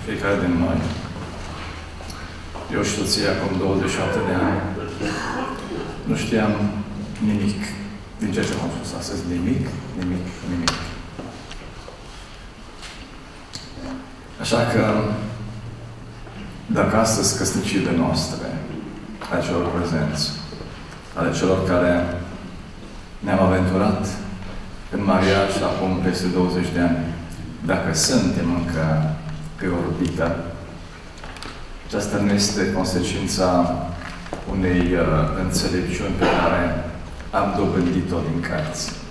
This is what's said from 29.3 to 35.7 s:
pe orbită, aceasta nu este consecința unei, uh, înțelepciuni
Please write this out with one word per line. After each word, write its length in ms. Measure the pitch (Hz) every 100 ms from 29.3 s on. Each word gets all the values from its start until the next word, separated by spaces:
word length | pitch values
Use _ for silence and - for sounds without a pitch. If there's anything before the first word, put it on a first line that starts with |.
| - - -
pe 100 | 92
orbită, 680 | 87 87 85 87 92 - - - - - - - - - - - - - - - - -
aceasta 300 | 104 101 101
nu 160 | 101
este 400 | 101 101 101 -
consecința 1040 | 95 - 90 87 95 98 95 92 87 85 - - - - - - - -
unei, 280 | 95 90 90 87
uh, 500 | 87 80 78 78 -
înțelepciuni 720 | 92 - 92